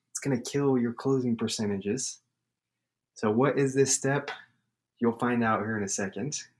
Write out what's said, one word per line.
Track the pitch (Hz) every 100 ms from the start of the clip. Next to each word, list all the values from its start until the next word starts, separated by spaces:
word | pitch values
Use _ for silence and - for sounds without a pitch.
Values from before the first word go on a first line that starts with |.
| _
it's | -
gonna | 143 120
kill | - 143 139 127
your | 120
closing | 117 135 135 123 113
percentages. | 110 - 104 98 101 127 - - _ _ _ _ _ _ _ _ _
So | - 110
what | 110 143 143
is | 139 135
this | 135
step? | - 135 143 143 - - _ _ _ _ -
You'll | 117 113
find | 123 120
out | 113 107
here | 104 110
in |
a | 98
second. | - 95 98 104 - - _